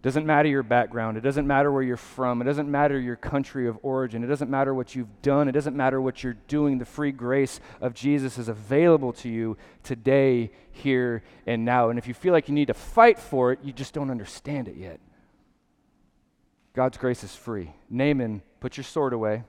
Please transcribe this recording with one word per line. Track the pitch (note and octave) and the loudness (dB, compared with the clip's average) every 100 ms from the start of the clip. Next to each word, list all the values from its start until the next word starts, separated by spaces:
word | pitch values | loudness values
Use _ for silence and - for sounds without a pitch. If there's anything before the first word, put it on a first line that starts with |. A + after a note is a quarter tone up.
Doesn't | C3+ C#3 | 0 0
matter | D#3 D3+ D3+ | 4 4 4
your | C#3 | 2
background. | A#2 A#2+ A2 A#2 A2+ A2 | 2 2 2 -2 -4 -2
It | |
doesn't | B2 C#3 C#3+ | -2 0 2
matter | C#3 C#3+ | 4 4
where | C#3 | 2
you're | C3 A#2+ | 0 -4
from. | - - B2+ A#2+ | -8 -4 -2 0
It | |
doesn't | B2 C#3+ C#3+ | 0 -2 -2
matter | C#3+ D3 C#3 | 2 2 2
your | B2 A#2 | -4 -6
country | - C#3+ C3+ C#3 A#2+ | -4 -4 -4 -4 -4
of | A2 | -4
origin. | C#3 C3 B2+ A2+ | -4 -2 -2 -4
It | A#2+ | -4
doesn't | C#3+ C#3 | -4 -2
matter | C3+ C3+ | -2 0
what | C3 B2 | -2 -6
you've | C3 A2+ G#2 | -8 -10 -4
done. | C#3 C#3 C#3+ | 0 2 2
It | |
doesn't | C3+ C#3+ C3+ | 0 -2 0
matter | C3 C3 | 0 0
what | C3 B2 | -2 -4
you're | B2+ A2 - | -8 -10 -4
doing. | D3 D3 C3 | 0 0 0
The | A#2+ | -4
free | - D3 | -4 -4
grace | C3+ A#2+ C3+ C3+ - - - | -4 -2 0 0 -4 -18 -8
of | B2+ | -8
Jesus | A#2+ C3+ C#3+ C3 A#2+ | -4 0 0 -2 -6
is | A2+ | -8
available | G#2+ G#2+ C#3 E3+ D#3+ C3 | -8 -2 4 6 4 2
to | A#2+ B2 | -6 -8
you | A2+ A2+ G#2+ - - | -4 -4 -6 -12 -20
today, | - B2 A#2 C3+ C3+ B2 A2+ - _ | -10 -4 2 4 4 2 0 -8 _
here, | - C#3 B2+ B2 A#2 - - - | -6 -2 0 0 -4 -10 -12 -4
and | A#2 A#2 | -2 2
now. | B2 A#2 | 2 2
And | A#2+ | 0
if | A#2+ | -6
you | |
feel | A#2+ F#3 | -4 2
like | E3+ C#3+ | 2 2
you | |
need | D3 C#3+ | 0 0
to | |
fight | - - - A#3 G#3+ | -2 -2 6 8 6
for | - C3+ B2 | 0 0 2
it, | C3 | 0
you | C#3 | -6
just | B2 C3+ | -12 -10
don't | D3+ C#3 | -8 -6
understand | B2 G2+ - C#3 C#3+ A2+ | -8 -10 -14 -8 -8 -8
it | - | -12
yet. | F#2 D#2+ _ _ _ _ _ _ _ _ _ _ _ _ _ _ _ _ _ | -16 -18 _ _ _ _ _ _ _ _ _ _ _ _ _ _ _ _ _
God's | - B2+ - | 0 0 0
grace | B2+ A#2+ | -2 -2
is | G2 - | -6 -14
free. | - G#2+ E2 - _ | -10 -8 -8 -14 _
"Naaman, | A#2+ C#3 C#3+ A#2 G#2+ - _ | 0 2 2 0 -6 -12 _
put | B2+ - | -12 -10
your | |
sword | C3 - C#3 | -8 -2 -2
away. | A#2+ A2 G#2+ | 0 -2 -2